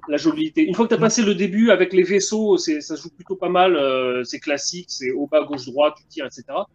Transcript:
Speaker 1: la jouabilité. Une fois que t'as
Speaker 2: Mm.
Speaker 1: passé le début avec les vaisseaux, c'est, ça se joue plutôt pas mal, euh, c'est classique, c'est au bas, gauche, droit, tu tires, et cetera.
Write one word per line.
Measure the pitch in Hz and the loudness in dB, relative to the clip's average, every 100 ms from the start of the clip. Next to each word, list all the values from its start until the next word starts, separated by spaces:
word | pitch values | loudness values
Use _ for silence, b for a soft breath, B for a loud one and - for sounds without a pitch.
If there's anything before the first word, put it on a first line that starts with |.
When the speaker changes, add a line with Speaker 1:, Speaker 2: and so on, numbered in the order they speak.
| - | -4
Speaker 1:
la | 151 | 0
jouabilité. | 320 302 156 330 | 0 0 -2 0
Une | 311 | 0
fois | 175 226 | 2 0
que | |
t'as | 220 | 2
Speaker 2:
Mm. | |
Speaker 1:
passé | 220 226 | 2 2
le | 208 | 0
début | 185 196 202 226 | 0 0 2 4
avec | 185 180 | 4 4
les | 185 | 2
vaisseaux, | 180 196 190 214 214 180 | 2 2 0 -2 2 2
c'est, | - 151 | 0 -4
ça | 147 151 | -4 -10
se | |
joue | 170 | -12
plutôt | _ 175 190 | _ -10 -6
pas | 175 | -2
mal, | 180 185 165 | 2 4 4
euh, | 139 131 127 123 | 2 0 0 -2
c'est | 123 139 | -4 -8
classique, | - 143 - 175 180 | -4 -4 -4 -10 -12
c'est | - 127 | -8 -6
au | 127 143 | -4 0
bas, | 156 | 0
gauche, | 143 143 127 | 0 -6 -8
droit, | 127 151 147 | 0 0 0
tu | _ | _
tires, | - 135 | -12 -12
et | |
cetera. | - 123 147 202 | -12 -10 -8 -8